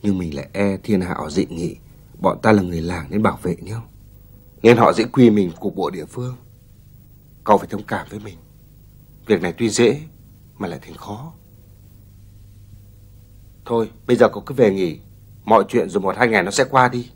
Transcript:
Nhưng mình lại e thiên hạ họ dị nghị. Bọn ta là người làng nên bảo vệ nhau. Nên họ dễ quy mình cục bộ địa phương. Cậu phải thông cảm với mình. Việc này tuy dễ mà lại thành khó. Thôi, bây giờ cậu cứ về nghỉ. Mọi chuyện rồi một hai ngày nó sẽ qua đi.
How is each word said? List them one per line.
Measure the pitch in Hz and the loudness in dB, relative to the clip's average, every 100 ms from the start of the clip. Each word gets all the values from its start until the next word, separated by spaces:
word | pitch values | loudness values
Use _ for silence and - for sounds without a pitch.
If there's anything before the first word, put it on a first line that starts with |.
Nhưng | 104 95 | -2 -4
mình | 87 | -4
lại | 71 71 | -8 -10
e | 95 101 95 | -4 -4 -4
thiên | - 101 | -2 -2
hạ | 87 | -2
họ | - 78 | -6 -6
dị | 90 - | -4 -4
nghị. | 85 85 - - - - - | -4 -8 -10 -20 -20 -20 -4
Bọn | 92 - | -4 0
ta | 113 | 2
là | 107 | 2
người | 90 85 | 2 -6
làng | 85 87 71 | -6 -8 -8
nên | 98 | -4
bảo | 107 - | -2 -4
vệ | 90 85 | -8 -8
nhau. | - 110 - - - - - - - - | -10 -12 -14 -20 -20 -20 -20 -20 -20 0
Nên | 113 120 | 4 6
họ | 117 | 6
dễ | - | 2
quy | 113 - 120 | -2 6 6
mình | 104 92 80 | 6 0 -4
cục | 104 90 | -8 -6
bộ | 85 | -8
địa | 90 | -8
phương. | 76 - 123 127 - - - - - - - - - - | -12 -10 -12 -12 -20 -20 -20 -20 -20 -20 -20 -20 -20 -18
Cậu | - 104 | 2 2
phải | - | 2
thông | 101 | -10
cảm | 107 101 - | -8 -8 -8
với | 101 | -14
mình. | 104 85 - - - - - - - - - | -14 -20 -20 -20 -20 -20 -20 -20 -20 -20 0
Việc | 101 | 0
này | 87 82 | 0 -2
tuy | 117 | -4
dễ | 104 120 135 156 - - - - - | 2 2 2 -6 -20 -20 -20 -20 -12
mà | 92 | -12
lại | 80 | -12
thành | - | -16
khó. | 82 - 104 151 - - - - - - - - - - - - - - - - - - - - - - - | -20 -14 -14 -14 -18 -20 -20 -20 -20 -20 -20 -20 -20 -20 -20 -20 -20 -20 -20 -20 -20 -20 -20 -20 -20 -20 -20
Thôi, | - 117 110 - - | -6 -4 -4 -8 -2
bây | 120 | 4
giờ | 113 | 4
cậu | 104 - | 2 -12
cứ | |
về | 135 117 | 2 2
nghỉ. | 98 90 - - - - - | 2 -4 -6 -16 -20 -20 -18
Mọi | - 110 95 | 2 2 4
chuyện | 120 98 | -2 -2
rồi | 92 | -2
một | 95 92 | -4 -2
hai | 120 | 0
ngày | 110 | 2
nó | 90 | 0
sẽ | 101 | -2
qua | 131 135 127 | 0 2 2
đi. | 123 120 | 0 -10